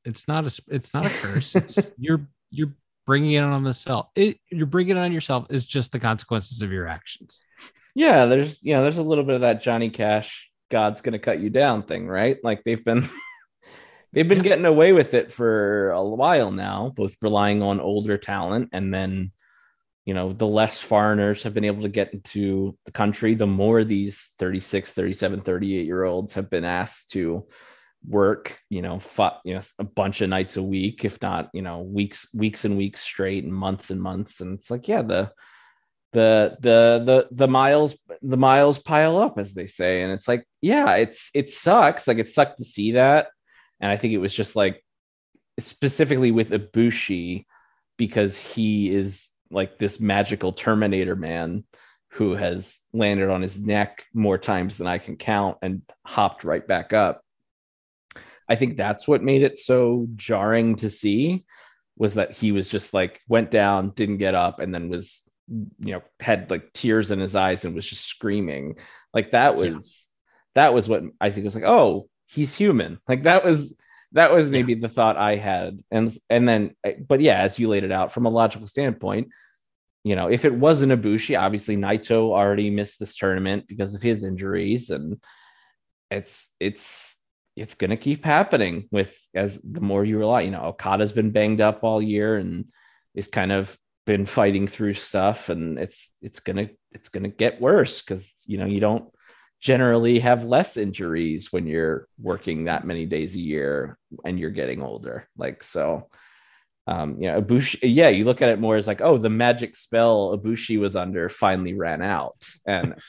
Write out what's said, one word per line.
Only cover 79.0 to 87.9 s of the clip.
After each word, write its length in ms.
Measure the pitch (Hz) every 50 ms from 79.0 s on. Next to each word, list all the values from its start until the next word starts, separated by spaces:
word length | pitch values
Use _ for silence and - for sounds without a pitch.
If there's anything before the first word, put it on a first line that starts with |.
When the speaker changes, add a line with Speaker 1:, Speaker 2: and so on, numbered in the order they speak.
| - 98 98 107 135 139 _ _ _ _ _ _ _ _ _ _ _ _ _ _ -
Speaker 2:
you 120 | 104 101
know, 120 | 92 87 87
if 180 | 117 123 160
it 80 | 147 123
wasn't 380 | 120 139 156 160 139 139 135 131
Ibushi, 460 | 120 104 104 104 110 - - 139 90
obviously 380 | 95 98 104 101 - - 104
Naito 540 | 101 101 98 107 110 - - 117 113 113 113 95
already 380 | 101 101 101 101 101 104 104
missed 280 | 101 104 104 101 - -
this 160 | 107 - -
tournament 520 | - 101 98 95 92 95 95 98 104 - -
because 260 | 101 110 98 98 101
of 60 | 95
his 240 | 120 117 113 104 107
injuries. 640 | 95 95 90 95 95 98 92 95 98 113 123 120 -
And 320 | 85 69 73 80 104 - _ - - _ _ _ _ _ _ _ _ _ _ _ _ _ _ -
it's, 380 | 98 101 - - - - - _ _ -
it's, 560 | - 104 104 - - - - - - - - _ _ _ _ _ _ _ -
it's 180 | - 107 104 -
gonna 220 | - - 95